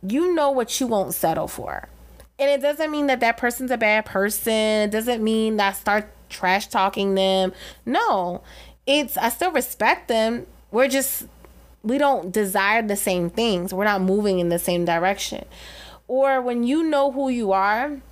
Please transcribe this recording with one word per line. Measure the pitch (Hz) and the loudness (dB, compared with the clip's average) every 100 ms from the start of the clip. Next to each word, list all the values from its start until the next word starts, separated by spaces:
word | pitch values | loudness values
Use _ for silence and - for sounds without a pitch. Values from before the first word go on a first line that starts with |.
you | 190 247 359 | -2 0 2
know | 339 294 | 2 2
what | 269 233 - | 2 -2 -2
you | 254 | 0
won't | 220 180 | 0 0
settle | - 170 165 - | 0 0 0 -4
for. | - - 73 - - - - - _ | -6 -8 -10 -12 -20 -20 -20 -20 _
And | 277 | 0
it | 285 | 2
doesn't | 277 294 311 | 0 -2 -2
mean | 302 285 | -2 0
that | 254 | 2
that | 233 233 | 2 2
person's | 240 240 254 | -2 -2 -4
a | 240 | 0
bad | 220 214 214 | 2 2 0
person. | 196 202 214 - | -2 0 -2 0
It | 220 214 214 208 | 0 2 2 0
doesn't | 214 233 240 | 0 -2 0
mean | 220 220 220 220 | 2 2 2 2
that | 196 | 0
I | 190 | 0
start | - 208 214 - - | 0 0 -2 -16 -18
trash | - 185 190 202 | -4 0 0 0
talking | 226 190 196 196 190 | 0 0 0 0 2
them. | 190 190 190 190 - - | 2 2 0 -4 -18 -14
No, | - 294 440 220 180 180 - - - - - | -4 -2 0 0 -2 -6 -12 -20 -20 -14 0
it's, | 247 240 - | 0 0 -2
I | 170 | -2
still | - 359 | 0 0
respect | 311 240 - 214 349 - | 0 -4 -2 0 0 0
them. | 233 220 240 - - - | 0 0 -2 -8 -20 -6
We're | 208 262 | 0 2
just, | 262 269 - - - - - - - | 2 -2 -6 -10 -18 -20 -20 -20 -12
we | 214 233 | -4 0
don't | 285 254 170 | 2 2 -2
desire | 196 202 196 196 220 | -2 -2 0 2 2
the | 220 202 | 0 -2
same | - 180 170 | 0 0 -2
things. | - 233 185 180 | -2 0 0 -2
We're | 185 | -2
not | 208 202 | 0 2
moving | 185 196 208 185 | 2 2 2 2
in | 175 | 0
the | 170 | 0
same | - 175 175 | 0 0 0
direction. | 170 180 196 - - - - - - - - _ | 2 0 -2 -6 -10 -14 -18 -20 -20 -20 -20 _
Or | 254 269 262 | 0 2 2
when | 247 240 | 0 -2
you | 240 294 | 0 2
know | 330 285 277 | 2 2 2
who | 262 269 | 0 -2
you | 247 214 | 0 2
are | 190 196 220 277 285 - | 2 2 0 -2 -6 -14